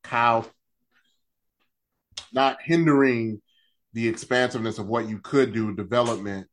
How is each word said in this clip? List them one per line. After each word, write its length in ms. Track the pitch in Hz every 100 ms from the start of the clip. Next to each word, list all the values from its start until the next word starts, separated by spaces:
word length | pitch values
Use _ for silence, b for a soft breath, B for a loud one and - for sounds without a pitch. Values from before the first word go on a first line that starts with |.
cow-, 420 | - 120 120 113 110 _ _ _ _ _ _ _ _ _ _ _ _ _ _ _ _ - -
not 240 | 127 135 -
hindering 800 | - 170 165 139 135 120 113 107 _ _ _ _ _
the 140 | 117 113
expansiveness 720 | 113 - 127 123 120 113 107
of 80 | 101
what 200 | 117 113
you 120 | 104
could 340 | - 139 120
do 200 | 110 107
development 760 | 98 95 120 120 104 101 98 -